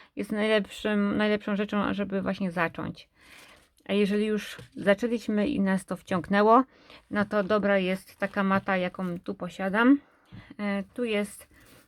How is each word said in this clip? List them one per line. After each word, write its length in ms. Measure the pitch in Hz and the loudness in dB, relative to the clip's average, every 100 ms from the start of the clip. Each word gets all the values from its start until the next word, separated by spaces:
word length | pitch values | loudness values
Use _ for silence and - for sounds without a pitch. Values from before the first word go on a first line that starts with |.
| - - | -14 -10
jest 160 | 202 | -6
najlepszym, 840 | 214 220 214 196 - 214 208 202 202 | -2 2 2 0 -4 0 2 2 2
najlepszą 400 | 214 208 - 196 | 0 0 -2 -2
rzeczą, 380 | 208 208 - | -2 -2 -2
żeby 280 | 196 196 196 | -2 -4 -2
właśnie 280 | 185 190 185 | -2 -2 -4
zacząć. 580 | 175 165 165 170 180 - _ - - - - _ _ | -2 -2 -4 -10 -10 -18 _ -20 -20 -20 -20 _ _
A 80 | - | -2
jeżeli 340 | 202 196 208 214 | 0 2 0 0
już 300 | 214 - - - - | -2 -6 -14 -16 0
zaczęliśmy 720 | 185 196 240 233 - 208 202 | 2 2 0 -2 -2 0 0
i 120 | 196 | 0
nas 240 | 196 190 | 0 0
to 120 | - 180 | -2 -10
wciągnęło, 680 | - 185 - 202 214 240 254 - - - - | -4 -4 0 4 6 6 4 -6 -20 -20 -6
no 140 | 208 | -4
to 180 | 202 208 | -2 0
dobra 360 | 190 214 202 196 | 0 2 2 2
jest 380 | 185 190 - - | 0 -4 -8 -8
taka 260 | 196 208 | -6 -2
mata, 340 | 196 196 196 185 | 0 0 0 -2
jaką 420 | 180 - 180 175 | -2 -4 -6 -6
tu 160 | - | -8
posiadam. 640 | 196 175 185 190 208 247 285 - _ _ - - - | -8 -10 -6 -2 4 6 4 2 _ _ -20 -16 -6
E, 240 | 208 202 190 | -4 -4 -6
tu 100 | - | -6
jest, 440 | 240 208 208 - - _ - - | -2 -2 -2 -8 -20 _ -20 -20